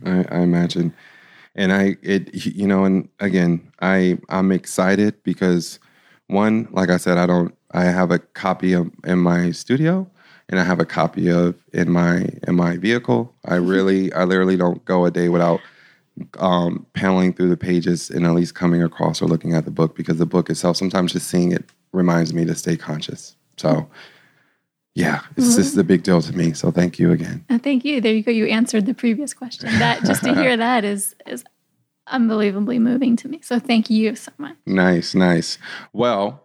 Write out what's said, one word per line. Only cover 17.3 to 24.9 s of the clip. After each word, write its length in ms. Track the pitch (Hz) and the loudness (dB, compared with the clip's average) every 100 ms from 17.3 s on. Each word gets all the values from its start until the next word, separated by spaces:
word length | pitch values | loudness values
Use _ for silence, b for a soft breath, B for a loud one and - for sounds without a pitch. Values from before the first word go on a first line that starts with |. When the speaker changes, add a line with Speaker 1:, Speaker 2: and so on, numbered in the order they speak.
Speaker 1:
through 160 | 87 90 | 2 0
the 60 | 87 | 0
pages 500 | 92 90 87 85 - | 0 0 0 -2 -4
and 140 | - | -2
at 80 | 85 | 2
least 220 | 85 85 | 2 0
coming 280 | - 90 85 | -2 0 2
across 380 | 85 - 82 80 | 0 -2 -4 0
or 60 | 87 | 0
looking 280 | 82 82 | 0 0
at 100 | 82 80 | -2 -2
the 40 | |
book, 240 | - 80 | 0 -2
because 220 | - 82 82 | -2 -4 -2
the 80 | 82 | 0
book 220 | 92 85 | 0 -2
itself, 280 | 80 90 85 | -2 -2 0
sometimes 360 | 95 95 90 | -2 0 -2
just 160 | 87 - | -2 -2
seeing 240 | 90 87 | 0 0
it 120 | 87 - _ _ | 0 -6 _ _
reminds 400 | 92 90 85 85 | 0 2 2 0
me 120 | 85 82 | 0 -2
to 80 | |
stay 220 | 82 - 82 | -2 -4 -4
conscious. 600 | - 78 - - - - _ - | -4 -8 -10 -14 -18 -20 _ -6
So, 300 | - - - B B B B B B B _ _ _ | -2 -2 -2 B B B B B B B _ _ _